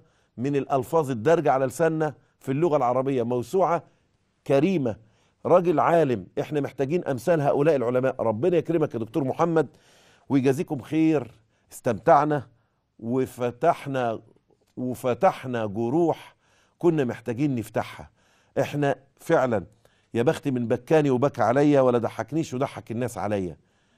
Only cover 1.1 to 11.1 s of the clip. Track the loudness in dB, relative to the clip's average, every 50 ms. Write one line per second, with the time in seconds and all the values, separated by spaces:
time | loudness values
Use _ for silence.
1.1 | -4 -2 2 2 2 4 4 2 2 2 0 -2 0 0 0 0 0 0 -2 -4
2.1 | -4 -8 _ _ _ _ -8 -6 -2 0 0 2 2 2 2 2 0 0 0 0
3.1 | -2 -2 -2 -2 -2 -4 -4 -2 0 0 2 2 0 -2 -4 _ _ _ _ _
4.1 | _ _ _ _ _ _ _ 0 2 4 4 2 2 0 -2 -2 -4 -6 -12 _
5.1 | _ _ _ _ _ _ 0 2 4 4 4 2 2 2 2 4 4 4 4 2
6.1 | 0 -2 -6 -8 _ -8 -6 -4 -4 -4 -4 -4 -4 -4 -4 -2 -2 -2 -2 -4
7.1 | -6 -4 0 0 0 2 2 2 2 2 2 2 2 2 0 0 0 0 0 0
8.1 | -2 -2 -2 -2 -2 0 0 0 2 0 0 0 0 0 0 -2 -2 -6 -8 -4
9.1 | -4 -4 -2 -2 -2 0 0 2 2 2 0 0 -4 _ _ _ _ _ _ _
10.1 | _ _ _ -2 0 2 2 2 0 0 -2 -6 -8 -8 -8 -4 0 2 2 2